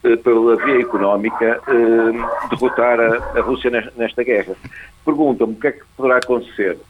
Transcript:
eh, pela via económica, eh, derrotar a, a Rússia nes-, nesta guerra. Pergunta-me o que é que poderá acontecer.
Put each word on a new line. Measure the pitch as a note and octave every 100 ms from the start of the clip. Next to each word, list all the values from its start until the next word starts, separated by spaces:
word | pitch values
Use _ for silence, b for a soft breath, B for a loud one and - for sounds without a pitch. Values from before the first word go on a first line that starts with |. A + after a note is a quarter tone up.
eh, | A#2+ A#2
pela | B2 A2+ A#2 A2+
via | D3 C3
económica, | A#2+ G2+ G2 G2+ A2 - A2+ A#2 -
eh, | B2 A#2 A2+ A2+ A#2 A#2+ - -
derrotar | - B2+ - A#2+ A#2+
a, | A#2 A#2 - A#2+
a |
Rússia | A2 B2+ B2+
nes-, | A#2+ A2 A#2
nesta | A2+ -
guerra. | B2 A2 F#2 F#2+ B B B -
Pergunta-me | - D3 D3+ A#2+ A2+
o | A2
que | D3
é |
que | - - -
poderá | C3 B2+
acontecer. | - A#2+ - - G2 D#2+ -